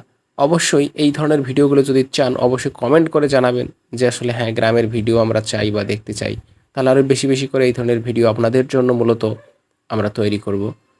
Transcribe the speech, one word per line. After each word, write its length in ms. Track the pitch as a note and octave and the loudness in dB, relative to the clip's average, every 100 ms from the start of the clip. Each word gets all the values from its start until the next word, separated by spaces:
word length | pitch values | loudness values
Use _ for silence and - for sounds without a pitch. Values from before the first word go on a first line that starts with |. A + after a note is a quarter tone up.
| - _ _ - | -10 _ _ -2
অবশ্যই 500 | C#3+ E3+ - D3 C#3+ - | 0 2 2 0 0 0
এই 160 | D3 | 0
ধরনের 300 | C#3+ D3+ D#3 | 0 0 0
ভিডিওগুলো 400 | C3 C3 C#3+ C#3 C#3 | 0 2 4 4 2
যদি 120 | C3 C3 | 2 0
চান, 200 | - C3 B2+ | 0 -2 0
অবশ্যই 380 | B2 B2 C#3 - | 0 0 -4 -6
কমেন্ট 260 | A#2+ D#3 D#3+ | 2 2 2
করে 180 | D#3+ D3 | 0 2
জানাবেন 380 | C3+ B2 B2 - - - | 2 2 -2 -6 -12 -12
যে 120 | A#2 B2 | -2 -2
আসলে 240 | A#2 B2 | 0 -4
হ্যাঁ, 180 | A#2+ A2+ | -4 -4
গ্রামের 360 | A2+ A2+ A#2 A2 | 0 2 2 0
ভিডিও 280 | A#2 G#2+ A2+ A2 | -2 0 2 2
আমরা 140 | A2 | 0
চাই 260 | A2 G#2+ G#2+ | -2 -4 -2
বা 100 | G#2 | -2
দেখতে 300 | G#2+ G#2+ - | -4 -6 -8
চাই। 200 | G#2+ G#2 A2 - _ _ | -8 -8 -8 -14 _ _
তাহলে 160 | - B2+ | -2 2
আরও 120 | C3+ | 4
বেশি 220 | C3+ B2+ C3+ | 2 0 0
বেশি 180 | C3 C3+ | -2 -2
করে 160 | C3+ B2+ | 0 0
এই 80 | A#2+ | 0
ধরনের 220 | A#2+ A#2 | -2 -2
ভিডিও 260 | A#2 A#2+ A2+ | -2 0 2
আপনাদের 300 | A2 A2+ B2+ B2+ | 2 0 0 0
জন্য 220 | C3+ B2 A#2+ | 0 2 2
মূলত 240 | A#2 A2+ A2 A2 - _ _ _ - | 2 0 -2 -6 -14 _ _ _ -8
আমরা 200 | A2 G#2 | -4 -4
তৈরি 300 | G#2 G#2 G2+ | -2 -2 -2
করব। 240 | G#2 G2 G#2+ - _ _ | -4 -6 -6 -10 _ _